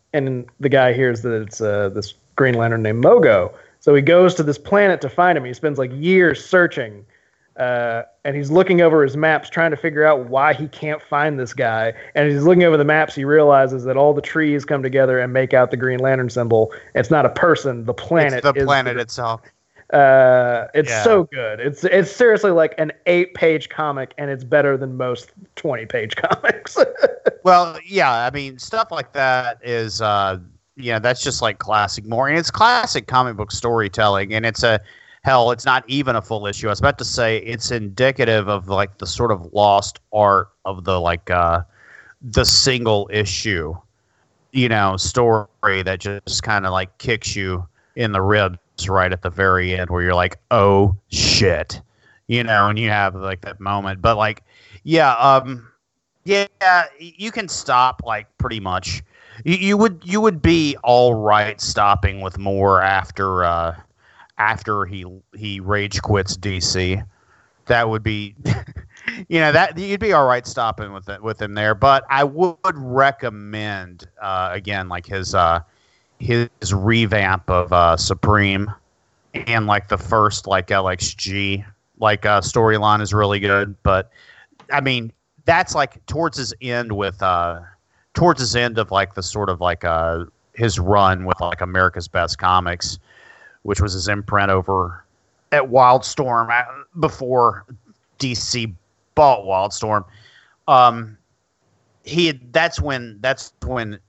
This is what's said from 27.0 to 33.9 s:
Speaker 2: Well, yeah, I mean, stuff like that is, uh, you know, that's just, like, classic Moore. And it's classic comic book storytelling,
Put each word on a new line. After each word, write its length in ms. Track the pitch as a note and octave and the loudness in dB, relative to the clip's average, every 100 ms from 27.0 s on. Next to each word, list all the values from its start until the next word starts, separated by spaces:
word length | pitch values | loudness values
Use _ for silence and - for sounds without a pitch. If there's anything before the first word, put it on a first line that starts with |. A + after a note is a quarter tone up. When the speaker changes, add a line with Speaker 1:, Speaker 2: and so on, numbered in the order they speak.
| - - - - | -2 0 -6 0
Speaker 2:
Well, 360 | F3+ F3 E3+ D#3+ E3+ | 4 4 4 -6 -6
yeah, 260 | F#3+ C#3+ | 0 2
I 180 | A#2 B2 | 2 -2
mean, 280 | C#3+ C#3 B2+ | -4 -10 -14
stuff 320 | - A3 A3+ | -8 -6 -4
like 220 | D#3+ - | -6 -8
that 440 | C#3 C3 B2+ B2 A#2 | -2 0 0 -2 -8
is, 400 | B2 A#2 A2 G2 | -6 -6 -6 -4
uh, 360 | G#2+ G2+ G2 F#2 F2 _ _ - | -2 0 -2 -4 -12 _ _ -12
you 160 | A#2+ | -4
know, 60 | A2 | 0
that's 240 | A#2+ A2+ | 0 0
just, 160 | C3+ - | -4 -2
like, 180 | A2+ G2+ | -4 -4
classic 460 | - G#2+ G2+ - | -2 -2 -2 -6
Moore. 240 | G#2+ A#2 C#3 | -6 -4 -2
And 100 | D#3+ | -2
it's 120 | D#3+ | -4
classic 560 | - A3+ B3 - C#3+ - | 2 2 2 -2 -6 0
comic 300 | C3 B2 G#2 | 0 0 -4
book 120 | G2+ | -10
storytelling, 840 | - A#2+ A#2 G2+ | -4 -2 -2 -2